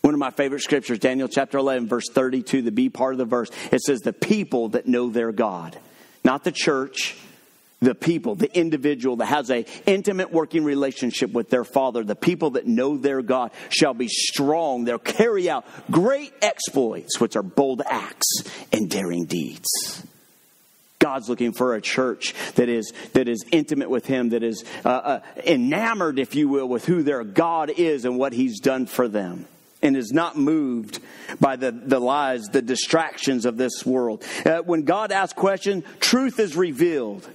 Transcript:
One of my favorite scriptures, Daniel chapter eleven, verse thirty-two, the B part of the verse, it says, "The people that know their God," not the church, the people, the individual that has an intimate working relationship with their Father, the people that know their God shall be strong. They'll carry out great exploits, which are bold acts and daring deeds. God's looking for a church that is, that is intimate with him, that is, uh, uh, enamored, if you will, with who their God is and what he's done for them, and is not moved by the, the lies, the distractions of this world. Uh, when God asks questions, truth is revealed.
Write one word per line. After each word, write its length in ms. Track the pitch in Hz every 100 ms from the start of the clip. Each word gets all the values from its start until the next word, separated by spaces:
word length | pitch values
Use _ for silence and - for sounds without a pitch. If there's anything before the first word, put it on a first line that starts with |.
One 140 | 143
of 40 | 147
my 120 | 135
favorite 320 | - 139 139
scriptures, 360 | - 143 120 113
Daniel 300 | 131 127 127
chapter 300 | - 135 139
eleven, 280 | 135 127 117
verse 220 | 120 -
thirty-two, 520 | - 131 131 117 135
the 80 | 117
B 180 | 110 131
part 240 | - 131
of 60 | 131
the 80 | 120
verse, 240 | 120 110 - -
it 120 | 123
says, 180 | - 127
"The 140 | 120
people 560 | 104 - 214 170 127 113
that 180 | 120 -
know 220 | 123 123
their 200 | 113 113
God," 480 | 107 110 92 82 - - - - _
not 180 | - 135
the 100 | 180
church, 680 | 147 - 139 135 - - - - - _ _ _ _
the 120 | 123
people, 400 | - 160 165 139
the 160 | 101 214 175
individual 580 | 165 156 139 135 127 117
that 100 | 107
has 240 | 147 127
an 160 | 123 110 -
intimate 480 | - 196 202 190 185
working 320 | 165 156 165
relationship 680 | 151 139 139 120 123 - 120
with 180 | 120 110
their 140 | 127
Father, 380 | 113 - 131 117
the 120 | 107
people 360 | 104 - 180 160
that 160 | 127 -
know 300 | 117 135 147
their 240 | 139 135
God 300 | 120 127 117 - -
shall 240 | - 147
be 160 | 117 120
strong. 760 | - - - 139 160 160 123
They'll 140 | 120 117
carry 520 | - - 226 208 175
out 160 | 143 - - -
great 420 | 131 202 277 294 -
exploits, 800 | 208 - - 139 120 92 - -
which 160 | 117 107
are 60 |
bold 400 | 98 - 139 127 135
acts 560 | 127 - - - - - - -
and 160 | - 202
daring 380 | 98 92 87 80
deeds. 760 | 85 69 - - - - - - _ _ _ _ _ _ _ _ _
God's 300 | 151 135 113
looking 240 | 117 120
for 220 | 107 127
a 60 | 113
church 520 | - - 127 107 - - -
that 160 | - 123
is, 220 | 117 104 - -
that 160 | 131 120
is 160 | 117 -
intimate 380 | 165 147 147 127
with 160 | 123 -
him, 240 | 135 120
that 120 | 117
is, 220 | 117 110 - -
uh, 40 | 123
uh, 320 | 127 - 131 - -
enamored, 760 | - 143 123 160 226 220 165 135
if 160 | 127
you 140 | 143 147
will, 180 | 139 131
with 200 | 120 -
who 160 | 175
their 200 | 143 135
God 480 | 110 98 165 165 151
is 360 | 151 170 143 123
and 120 | 123
what 160 | 135
he's 260 | 120 131 104
done 240 | 135 131
for 240 | 123 - 123
them, 380 | 104 92 90 - - _ _
and 160 | 147 135
is 160 | 113
not 240 | 139 170 151
moved 640 | 139 160 139 120 107 - - - - -
by 160 | 139 131
the, 160 | 127
the 260 | 117 131 131
lies, 440 | 123 139 139 127 104
the 80 | 139
distractions 840 | 117 123 - 160 156 - - 127 120
of 100 | 113
this 300 | 127 - -
world. 360 | 127 120 110 - -
Uh, 140 | - 165
when 240 | 170 165
God 300 | 147 190 214
asks 200 | 196 185
questions, 520 | - 190 190 196 196 - -
truth 400 | - 247 269 -
is 160 | 208
revealed. 720 | 151 180 131 170 151 110 101 -